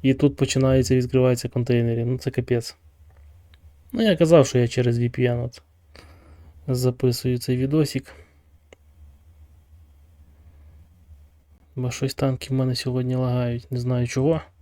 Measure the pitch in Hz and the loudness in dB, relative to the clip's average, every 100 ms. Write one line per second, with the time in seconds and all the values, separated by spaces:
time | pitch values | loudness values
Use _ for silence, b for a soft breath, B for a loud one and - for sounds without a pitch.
0 | 135 131 147 139 135 135 131 131 127 131 | 2 2 0 0 -2 2 4 2 4 0
1 | 123 131 127 123 117 127 120 120 117 117 | 2 2 2 2 -2 -4 0 0 2 -2
2 | 117 127 - - 127 120 - - - _ | -2 -4 -4 -6 -2 -2 -4 -18 -20 _
3 | - - - - - - - _ - - | -20 -20 -20 -20 -20 -20 -20 _ -10 -2
4 | 220 170 160 165 127 127 117 - 123 120 | 0 4 6 6 6 2 0 0 0 0
5 | 120 120 123 120 120 - _ _ _ b | -2 0 -2 -2 -6 -12 _ _ _ b
6 | b b b b b - - 127 127 123 | b b b b b -16 -6 -2 -2 0
7 | 127 120 127 123 - 127 135 156 143 131 | -2 0 -2 -4 -2 -2 0 0 0 -4
8 | - - b b _ _ _ - _ _ | -10 -20 b b _ _ _ -20 _ _
9 | - _ - - - - _ - - _ | -20 _ -20 -20 -20 -20 _ -20 -20 _
10 | _ _ - _ - - - - - _ | _ _ -20 _ -20 -20 -20 -20 -20 _
11 | _ - - _ _ _ _ - 127 - | _ -20 -20 _ _ _ _ -6 -6 -4
12 | 135 - 135 131 - 131 131 123 131 127 | -6 -2 -2 -2 -4 -2 0 -2 -4 -4
13 | 127 127 127 123 123 120 - 123 123 123 | -2 -2 0 0 -2 -4 -6 -6 -2 -2
14 | 120 - 135 160 - _ | -2 0 0 0 -4 _